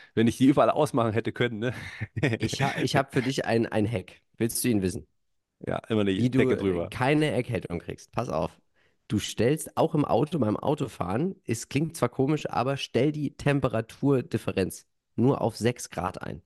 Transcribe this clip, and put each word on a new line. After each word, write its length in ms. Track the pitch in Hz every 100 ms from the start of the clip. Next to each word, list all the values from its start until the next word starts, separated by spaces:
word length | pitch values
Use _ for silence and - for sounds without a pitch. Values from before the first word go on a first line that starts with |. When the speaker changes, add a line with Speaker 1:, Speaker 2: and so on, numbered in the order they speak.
| -
Speaker 1:
wenn 140 | - 117
ich 100 | -
die 80 | 135
überall 240 | 147 113
ausmachen 440 | 151 147 135 113
hätte 180 | 107 113
können, 260 | - 120 107
ne? 160 | 123 - - - 110 -
<laughs> 240 | 120 110
Speaker 2:
Ich 220 | 113 -
ha-, 180 | 139 -
ich 160 | 131 139
hab 160 | 135
für 120 | 139
dich 220 | 120 135 -
ein, 200 | 113 113
ein 260 | 110 107
Hack. 300 | 113 - - _ -
Willst 260 | 113 -
du 60 | 123
ihn 140 | 104
wissen? 240 | 92 95 - _ _ _ _ - -
Speaker 1:
Ja, 140 | 50 -
immer 120 | 110
eine 100 | 98
Speaker 2:
Wie 180 | 95 127
du, 80 | 131
Speaker 1:
Decke 160 | 127
Speaker 2:
äh, 40 | 101
Speaker 1:
drüber. 320 | 98 87 85
Speaker 2:
keine 420 | - 127 151 151
Erkältung 480 | 110 120 87 - 85
kriegst. 320 | - - -
Pass 180 | - 117
auf. 320 | 78 85 - _ _ _ _ -
Du 100 | 104
stellst 580 | - - 113 160 - -
auch 180 | 160 151
im 100 | -
Auto, 320 | 101 151 165
beim 200 | 107 104
Autofahren, 760 | - 151 135 - 87 107 185 -
es 260 | - 113 -
klingt 280 | 139 160 -
zwar 120 | -
komisch, 380 | - 135 151 -
aber 300 | - 123 139
stell 340 | - 117 147
die 240 | 151 143 -
Temperaturdifferenz 1500 | 143 139 131 113 117 - 139 135 85 117 - 98 90 - - _ _ -
nur 260 | 123 131
auf 160 | 113 -
sechs 320 | 110 - -
Grad 320 | - 90 -
ein. 200 | - 76